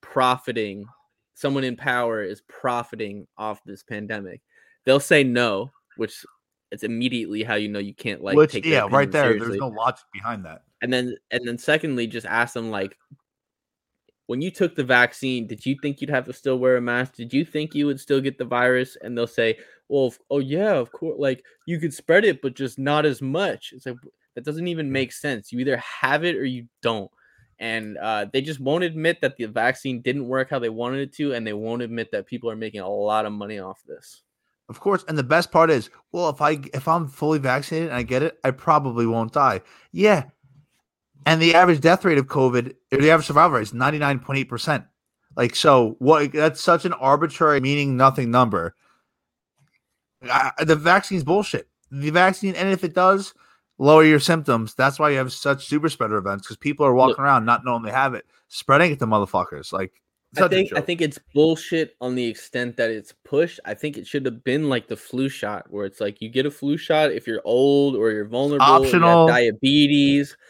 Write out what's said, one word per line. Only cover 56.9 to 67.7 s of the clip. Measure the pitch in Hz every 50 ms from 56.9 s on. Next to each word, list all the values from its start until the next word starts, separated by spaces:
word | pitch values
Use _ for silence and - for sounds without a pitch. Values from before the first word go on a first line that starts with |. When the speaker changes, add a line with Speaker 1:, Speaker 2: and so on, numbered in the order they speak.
| 123
Speaker 2:
walking | 127 127 127 -
Speaker 1:
Look, | -
Speaker 2:
around | 135 143 135 123 110
not | 117 120 - 127
knowing | 127 120 117 113
they | 104
have | 117 131 139 135 120
it, | - - _ _ _ _ _
spreading | - - - - 135 147 175 170
it | 147 135
to | 120 110
motherfuckers. | 110 104 98 - - 90 87 - 80 71 - - 90
Like, | 95 92 92 _ _ _ _ _ _ _ _ - -
Speaker 1:
I |
Speaker 2:
such | 190 170
a | 190
Speaker 1:
think, | 190 196 - -
I | 151
Speaker 2:
joke. | -
Speaker 1:
think | - 175 170
it's | 165 147 - - _ _ -
bullshit | 143 156 165 160 156 - - 170 160 156 - _ -
on | 123 127 127
the | 127 123
extent | 117 104 - - - - 123 123 120 117 -
that | 120 113
it's | 110 107 101 - - _ _
pushed. | - 135 147 170 165 - - -
I | - 107
think | - - 151 143 107
it | - -
should | - 143 131
have | 131 113 117 -
been | 131 127 151 156 143
like | 131 117 - -
the | 113
flu | - - - - 127 135 139
shot, | - - 107 104 104 90 - -
where | - 101 101
it's | 98 - -
like, | 107 101 104 -
you | 110 110
get | 120 131 135
a | 147
flu | 143 - 143 143 151 160
shot | - - 160 156 156 139
if | - 117 - 117
you're | 110 - -
old | - 117 127 135 143